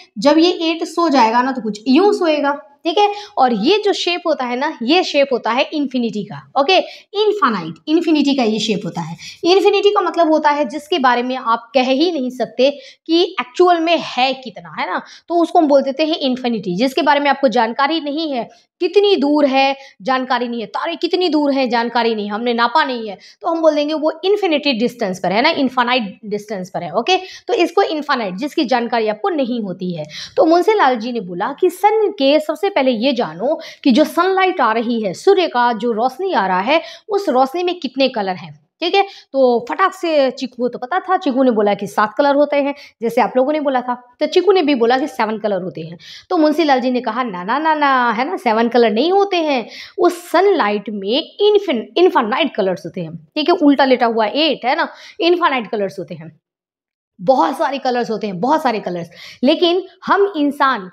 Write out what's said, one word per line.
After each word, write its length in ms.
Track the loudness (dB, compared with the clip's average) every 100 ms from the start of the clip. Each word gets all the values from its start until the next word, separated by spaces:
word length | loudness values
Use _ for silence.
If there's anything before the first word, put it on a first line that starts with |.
| -14 -2
जब 200 | 2 4
ये 120 | 4
एट 340 | 2 -2 -4
सो 260 | -4 -2 0
जाएगा 320 | 4 4 2
ना 100 | 0
तो 100 | -4
कुछ 220 | -6 -6 2
यूं 260 | 4 4
सोएगा, 380 | 2 0 0 0 -4 -8 _
ठीक 140 | -2 2
है? 160 | 2 0 -8 0
और 160 | 0
ये 280 | 2 2 2 2
जो 80 |
शेप 280 | -2 -2 -2 -2
होता 180 | -2 -4
है 100 | -4
ना, 220 | -4 -4
ये 200 | 0 0
शेप 260 | 2 0 0
होता 180 | 0 -2
है 120 | -2
इन्फिनिटी 600 | -2 -4 -4 -2 -4 -4
का, 280 | -8 -12 -6 -2
ओके? 180 | 2 2 0 -8 -10
इनफाइनाइट, 640 | -2 0 2 0 -2 -6 -12 0
इन्फिनिटी 480 | 0 2 2 2 0
का 80 |
ये 160 | 0 -2
शेप 220 | -2 -4 -6
होता 160 | -8
है। 160 | -10 -12 -16 -6
इन्फिनिटी 460 | 0 2 4 2 2
का 120 | 2
मतलब 300 | 0 0 2
होता 180 | 2 2
है 160 | 0 -2
जिसके 340 | -6 -4 0
बारे 240 | 2 2
में 120 | -2 -4
आप 360 | -2 -2 -2
कह 100 | -2
ही 280 | 0 0 0
नहीं 180 | -2 -6
सकते 420 | -6 -6 0 0 0 -10 -20 -2
कि 280 | 0 0 -2
एक्चुअल 380 | -6 2 4 4
में 180 | 2 0
है 320 | -2 -2 -2
कितना, 480 | -2 -10 -16 -16 -8
है 60 | -6
ना? 120 | -6 -8 -18 -4
तो 60 | 0
उसको 240 | 2 2
हम 80 | 4
बोल 140 | 4
देते 240 | 2 -2 -2
हैं 120 | 0
इन्फिनिटी। 580 | -2 -2 -2 -4 -4 -2
जिसके 260 | 0 0
बारे 180 | 2 2
में 100 | 2
आपको 180 | 2 2
जानकारी 540 | 2 0 0 -2 -2
नहीं 300 | -4 -6 -6
है, 180 | -6 -8 -14 _ _
कितनी 360 | 0 2 4 2
दूर 300 | 2 2 2
है 300 | 2 2 0 -10 _
जानकारी 460 | -4 -2 0 -2 -2
नहीं 140 | -6
है, 60 | -8
तारे 280 | -8 -6 -4
कितनी 340 | -2 0 2
दूर 220 | 2 2
है 140 | 0 0
जानकारी 460 | 0 0 0 0 -2
नहीं, 140 | -4
हमने 220 | -4 -2
नापा 300 | 0 2 2
नहीं 260 | 0 -2 -8
है, 80 | -12 -18 _
तो 60 | -4
हम 140 | 0
बोल 140 | 2 2
देंगे 180 | 0
वो 180 | -2 -2 -2 0
इन्फिनिटी 480 | 0 0 0 0
डिस्टेंस 460 | 0 -2 -2 -6 -4
पर 120 | -2
है 100 | 0
ना, 80 | 0
इनफाइनाइट 720 | 0 -2 0 0 0 -2 -10 -10
डिस्टेंस 440 | -10 -8 -10 -8
पर 140 | -10
है। 80 | -6
ओके, 260 | -4 0 -2
तो 360 | -2 -14 -4
इसको 280 | -2 0 0
इनफाइनाइट, 540 | 0 -2 -2 -4 -4 -6
जिसकी 300 | -6 -4 0
जानकारी 420 | 0 0 0 0
आपको 220 | -2 -4
नहीं 320 | -2 -2 -4
होती 320 | -6 -6 -6 -8
है। 100 | -10 -14 -6 0
तो 80 | 4
मुंशी 280 | 4 4
लाल 220 | 4 2 2
जी 160 | -4
ने 80 | -6
बोला 340 | -8 -6 -6 -2
कि 100 | -2
सन 400 | 2 2 2 0
के 280 | 2 2 2
सबसे 300 | 0 -4 -2
पहले 220 | 0 0
ये 220 | 2 0
जानो 460 | 0 -4 -4 -4 -4 -6 -4
कि 80 | 2
जो 120 | 4
सनलाइट 580 | 2 2 0 2 0 2
आ 100 | 0
रही 300 | 0 -2 -2
है, 120 | -4
सूर्य 340 | 0 2 4 2
का 240 | 0 0
जो 180 | 0 -2
रोशनी 420 | 0 -2 -2 -2
आ 140 | 0 0
रहा 120 | 0
है, 220 | 2 0 0 -10 -6
उस 200 | -4 0
रोशनी 340 | 2 2 0
में 160 | -4 -4
कितने 280 | -8 -2 -2
कलर 280 | 0 -6 -6
हैं, 180 | -10 -20 _ _
ठीक 160 | -2 0
है। 60 | -2 -6 -6
तो 320 | 2 2 2 -2
फटाक 240 | -2 -2
से 360 | 0 0 2 0
चीकू 320 | -2 -10 -6
को 60 | -6
तो 100 | -6
पता 200 | -6 -4
था, 180 | -2 -2
चीकू 260 | 0 2
ने 80 | 2
बोला 220 | 2 2
कि 140 | 0 -2
सात 260 | 0 0 2
कलर 180 | 2 4
होते 200 | 2 2
हैं, 180 | -2 -4 -14 _
जैसे 200 | -2 0
आप 120 | 0 2
लोगों 160 | 0
ने 60 | 0
बोला 220 | -2 -2
था, 140 | -4 -8 -10 _
तो 60 | 0
चीकू 260 | 2 4
ने 100 | 4
भी 140 | 2 2
बोला 220 | 2 2
कि 100 | 0
सेवन 300 | -2 -4 -2
कलर 240 | -2 -4
होते 200 | -4 -10
हैं। 160 | -12 -14 -20 -20 -4
तो 80 | 2
मुंशी 260 | 2 2
लाल 160 | 2 2
जी 120 | 2
ने 100 | -2
कहा, 220 | -2 -4
ना, 200 | -6 -6
ना, 160 | -4 -2
ना, 140 | 0
ना, 380 | 2 2 2 2
है 160 | 0 -4
ना, 80 | -2
सेवन 300 | 0 0 2
कलर 240 | 2 2
नहीं 200 | 2 2
होते 260 | 2 2 0
हैं, 320 | 0 -2 -4 -14 -14 -2
उस 320 | 0 0 -2
सनलाइट 580 | 2 4 2 0 -2 -6
में 480 | -8 -2 -2 -2 0
इनफिन-, 460 | 2 4 2 -2 -2 2
इनफाइनाइट 580 | 4 4 0 0 -2 0
कलर्स 300 | -2 -2 -8
होते 160 | -10
हैं, 140 | -10 -12 -10 -4
ठीक 140 | 0
है, 60 | 4
उल्टा 300 | 4 4 4
लेटा 200 | 4 2
हुआ 200 | 0 0
एट 400 | 0 0 0 -2
है 100 | -2
ना, 120 | -2 -6 -20 -2
इनफाइनाइट 480 | 0 2 2 0 -4
कलर्स 320 | -4 -4 -6
होते 160 | -12 -14
हैं, 240 | -16 -20 _ _ _ _ _ _ _ _
बहुत 380 | 0 2 2 0
सारे 200 | -4 -2
कलर्स 320 | -4 -2 -4
होते 160 | -6 -6
हैं, 120 | -4
बहुत 220 | -2 0
सारे 160 | 0 -4
कलर्स। 300 | -6 -8 -10 -16 -20 -2
लेकिन 380 | 0 2 2 0 -4 _ -2
हम 280 | 0 2 0
इंसान 520 | -2 0 0 0 -6